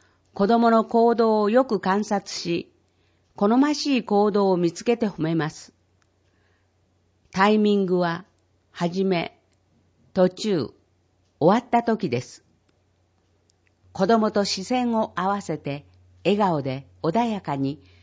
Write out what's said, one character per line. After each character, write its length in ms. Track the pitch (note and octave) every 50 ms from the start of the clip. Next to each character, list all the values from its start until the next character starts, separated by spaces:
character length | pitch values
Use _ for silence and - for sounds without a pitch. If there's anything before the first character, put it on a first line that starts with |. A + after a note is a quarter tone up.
| _ _ _ _ _ _ -
子 140 | - G3+ G3
供 240 | A#3 A#3 A#3 A3+
の 140 | A3+ A3+ A3
行 280 | A3+ - A3+ A#3 A#3 A#3
動 280 | A3 A3+ A3 A3 G#3+
を 80 | G#3 G#3
よ 140 | A3 B3+ C4+
く 140 | C4 A3+ F#3
観 240 | - F#3+ F#3+ G#3 G#3
察 280 | - G#3+ G3 - -
し、 400 | - - - F3 E3+ D#3+ - _ _ _ _ _ _ _ _ _ _ _ _ _ _
好 120 | - G3+ G#3 A#3 B3+
ま 180 | C#4 D4 D4
し 220 | D4 - D4 C4+ A#3+
い 60 | -
行 280 | - G#3 G3+ G#3 G#3+
動 180 | F#3 G#3 G3 F#3+
を 80 | F#3 F3
見 140 | F3 E3+
つ 120 | E3 - -
け 140 | A#3+ A#3 A3+
て 100 | A3+ G3+
褒 140 | - -
め 140 | D#3 D#3+ E3
ま 160 | D#3+ D3 D#3
す。 200 | - - - - _ _ _ _ _ _ _ _ _ _ _ _ _ _ _ _ _ _ _ _ _ _ _ _ _ _ _ _ _ _ _ _
タ 180 | - F#3 G3 G#3
イ 100 | G#3+ G#3+
ミ 160 | G#3 G#3 G3+
ン 100 | G3+ G3
グ 140 | F3 F#3 F3+
は、 260 | F3 E3+ E3 F3 - _ _ _ _ _ _ _ _ _
は 180 | - - F3 F3
じ 160 | E3+ F#3+ F#3+
め、 340 | F#3+ F#3 E3 - - - _ _ _ _ _ _ _ _ _ _ _ _ _ _ _ -
途 160 | F#3 F#3 F#3
中、 420 | F3+ - - G#3+ G3 D#3 A#2+ - - _ _ _ _ _ _ _ _ _ _ _ _ -
終 220 | C#3 E3+ G#3 B3
わ 20 | A#3+
っ 60 | -
た 140 | - A#3 A#3
時 260 | A#3 A3 - - C#3+
で 120 | A#2 A#2+
す。 220 | - - - - _ _ _ _ _ _ _ _ _ _ _ _ _ _ _ _ _ _ _ _ _ _ _ _ _ _ _ _ _ _ -
子 140 | - G3 F#3+
供 240 | A3+ A3 G#3+ G#3+
と 140 | G#3+ G#3 G3+
視 180 | - - F#3+ F#3
線 320 | - B3 B3+ B3 A#3+ A3+
を 180 | A3 A3 - -
合 120 | - F3+ F#3+
わ 140 | G3+ G3+
せ 180 | G3 - D#3+ D3
て、 260 | - D3 C#3 D3 - _ _ _ _ _ _ _ -
笑 140 | E3 G#3 G3+
顔 220 | G#3 F#3 E3 C#3+ C3
で 240 | C3+ C3 C3+ - - _ _ -
穏 260 | D#3+ E3 A3+ A#3+ A#3
や 100 | G#3+ F#3+
か 160 | - - C#3+
に、 280 | C#3 C3+ C3+ D3 - - - _ _